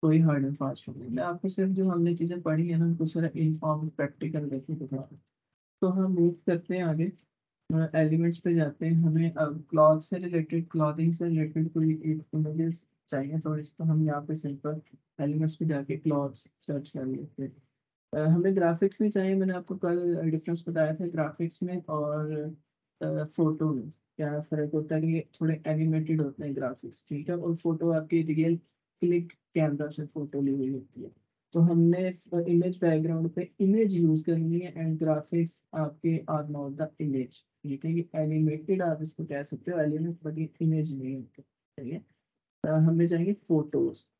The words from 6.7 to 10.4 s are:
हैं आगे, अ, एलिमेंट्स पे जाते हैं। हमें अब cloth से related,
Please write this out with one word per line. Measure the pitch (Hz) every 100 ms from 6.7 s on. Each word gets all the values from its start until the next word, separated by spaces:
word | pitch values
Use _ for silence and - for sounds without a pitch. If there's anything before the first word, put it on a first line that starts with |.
| 185
हैं |
आगे, | 175 156 175 - _ _ _ _ -
अ, | 160 160
एलिमेंट्स | 156 156 160 170 170
पे | 185
जाते | 170 151 - 160
हैं। |
हमें | 165 165 156 165
अब | 165 151 156 151
cloth | 160 151 156
से | 156 180
related, | 180 170